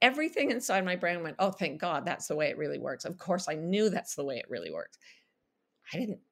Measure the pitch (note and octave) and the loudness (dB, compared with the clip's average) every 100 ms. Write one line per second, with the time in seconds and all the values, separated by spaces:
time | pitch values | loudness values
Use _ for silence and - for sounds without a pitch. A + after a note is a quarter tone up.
0 | B3 C#4 D#4 - C#4+ B3 - F#3+ F#3 F3+ | 4 4 0 2 2 2 2 2 2 0
1 | F3+ F3 E3 - G3 F#3+ E3+ D3 F3 D3+ | 0 -2 -4 0 0 2 -4 -2 -2 0
2 | E3+ D#3 - D3+ D3+ - D3 C#3+ - C3 | 0 -4 -2 0 0 0 -4 -4 -4 -6
3 | - F#3 - F#3 F3+ D#3 E3 G3+ G#3+ - | -8 -6 0 0 0 -2 0 4 4 2
4 | - - C#3+ A#2+ - A#2 E2+ D#2 - - | -2 -4 -4 -4 -6 -6 -4 -6 -8 -14
5 | - - _ _ _ _ _ _ - D#3+ | -20 -20 _ _ _ _ _ _ -8 -4
6 | A3+ - _ | -4 -6 _